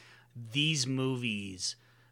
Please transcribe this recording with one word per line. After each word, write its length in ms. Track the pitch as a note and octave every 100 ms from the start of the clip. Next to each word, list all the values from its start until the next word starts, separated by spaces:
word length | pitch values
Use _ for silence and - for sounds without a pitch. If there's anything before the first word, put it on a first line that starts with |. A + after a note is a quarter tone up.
| - - - A#2+ A#2
these 340 | C3+ D3+ D3+ B2+
movies 880 | C3 C3 B2+ A#2+ G#2 G2 F#2 - - - - _